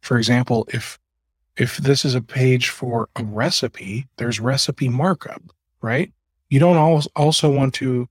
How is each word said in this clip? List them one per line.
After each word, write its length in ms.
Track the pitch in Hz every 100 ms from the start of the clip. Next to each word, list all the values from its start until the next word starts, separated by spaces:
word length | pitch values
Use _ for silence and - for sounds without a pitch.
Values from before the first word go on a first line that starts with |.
For 160 | - 120
example, 500 | 110 123 123 117 -
if, 260 | 120 - - _ _ _ _ _ -
if 200 | 123 -
this 280 | 135 139 147
is 100 | 127
a 60 |
page 480 | 117 135 131 127 123
for 400 | - 127 120 - -
a 80 |
recipe, 840 | 110 104 139 - 123 - 95 104 135 -
there's 220 | 117 110
recipe 480 | 117 135 - 139 135
markup, 520 | 123 170 175 - - - _ _ _
right? 300 | 113 123 196 _ _ _ _
You 100 | 135
don't 180 | 170 170
al-, 260 | 156 160 143 -
also 360 | 147 156 151
want 220 | 139 135 -
to 320 | 131 123 123